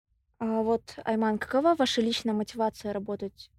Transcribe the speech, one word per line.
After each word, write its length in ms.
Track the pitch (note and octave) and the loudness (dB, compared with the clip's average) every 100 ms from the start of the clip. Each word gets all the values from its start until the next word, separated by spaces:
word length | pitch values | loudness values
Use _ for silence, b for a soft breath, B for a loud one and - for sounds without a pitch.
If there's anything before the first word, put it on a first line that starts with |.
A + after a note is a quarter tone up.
| _ _ _ - | _ _ _ -6
А 200 | A3+ A3 | -2 0
вот, 320 | A3 A3+ - - | 2 0 -2 -8
Айман, 340 | - A3 A3 G#3+ | -2 2 2 0
какова 380 | - C4 E4 E4 | 0 2 4 4
ваша 260 | B3+ - | 2 2
личная 320 | A3+ - A3+ | 0 0 0
мотивация 600 | G#3+ G#3 A#3 A3 - G#3 | -2 -2 -2 -2 -2 -6
работать 580 | G3+ G#3 G3+ G3 - - | -6 -6 -6 -8 -12 -20